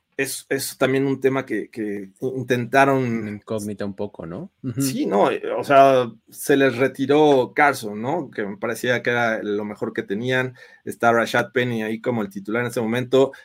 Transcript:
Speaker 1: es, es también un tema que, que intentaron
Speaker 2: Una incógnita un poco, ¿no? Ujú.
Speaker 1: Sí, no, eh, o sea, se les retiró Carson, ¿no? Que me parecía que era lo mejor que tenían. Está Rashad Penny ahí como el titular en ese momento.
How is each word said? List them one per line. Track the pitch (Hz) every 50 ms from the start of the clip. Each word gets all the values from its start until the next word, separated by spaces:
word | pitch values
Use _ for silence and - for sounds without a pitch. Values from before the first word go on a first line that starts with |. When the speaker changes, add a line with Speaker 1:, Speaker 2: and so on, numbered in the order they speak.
| _ _ -
Speaker 1:
es, | - 135 131 - - - -
es | 135 135 127 - -
también | - 135 131 135 135 139
un | 139 135 135
tema | 135 135 135 135 131
que, | - 117 101 - -
que | - 117 107 107 101 101 98 95 _ -
intentaron | 135 127 127 131 123 123 127 123 120 - - 135 139 139 135 135 131
Speaker 2:
Una | 120 113 113 107 104
incógnita | 104 101 _ - 113 107 101 104 104 - 104
un | 101 98
poco, | - 101 104 _ - 87
¿no? | 82 85 113 175 202 _ _
Ujú. | - 131 - 131
Speaker 1:
Sí, | 139 131 135 247 302
no, | - 190 202 180 135
eh, | 107 - - - -
o | 123 -
sea, | - 143 135 139 135 135 127 123 117 110 _ _ _
se | - - - - 147
les | 139 139 135 117
retiró | 117 135 127 - - 135 135 143 151 151 147 143 131 123 98 -
Carson, | - 147 143 131 117 120 104 104 107
¿no? | 113 131 160 180 143 117
Que | - 123 104
me | 98 104
parecía | 95 - 117 113 - - 127 123 117
que | 117 123
era | 120 120 120 113 110 104
lo | 104 104 104 104 107
mejor | 104 104 - 117 110 -
que | 117 110
tenían. | - 101 107 120 127 131 127 127 127 123 - - - - _ -
Está | 110 104 - 120 117
Rashad | 117 117 110 110 - 120 113 -
Penny | - 123 123 123 117 113
ahí | 110 107 113 113
como | - 127 123 113
el | 104 101
titular | - 101 98 107 107 120
en | 123 117
ese | - 127
momento. | 113 110 117 123 127 127 131 131 135 135 - - -